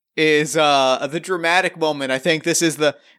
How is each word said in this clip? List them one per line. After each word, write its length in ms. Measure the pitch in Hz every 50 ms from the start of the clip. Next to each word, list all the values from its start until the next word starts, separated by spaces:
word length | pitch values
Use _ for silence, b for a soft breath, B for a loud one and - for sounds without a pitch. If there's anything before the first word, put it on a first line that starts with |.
| _ _ -
is, 400 | - 156 156 151 151 151 151 127
uh, 500 | 160 156 147 147 139 135 131 131 - 147 139
the 100 | 143 175
dramatic 560 | 156 - 190 175 165 165 170 185 185 180 - 165
moment. 320 | 160 156 151 143 139 131
I 80 | 131 131
think 240 | - 175 160 156 151
this 180 | 170 165 -
is 160 | 170 165 147
the, 200 | 143 151 147 143 b b b b